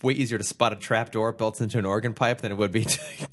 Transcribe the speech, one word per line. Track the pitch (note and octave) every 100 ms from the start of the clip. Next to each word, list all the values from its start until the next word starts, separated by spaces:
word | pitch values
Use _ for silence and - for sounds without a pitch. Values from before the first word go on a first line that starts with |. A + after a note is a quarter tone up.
way | B2+
easier | C#3 B2 A2+
to | G2+
spot | - A#2
a | G2+
trap | - A2+ A2+
door | A2 A2
built | A2+ A2 A2
into | A2+ A#2
an | F#2+
organ | G2+ A#2+
pipe | A2 A#2+ B2
than | A2+
it | G2+
would | G#2
be | A2 G#2+
<laughs> |
to | - - - C#3+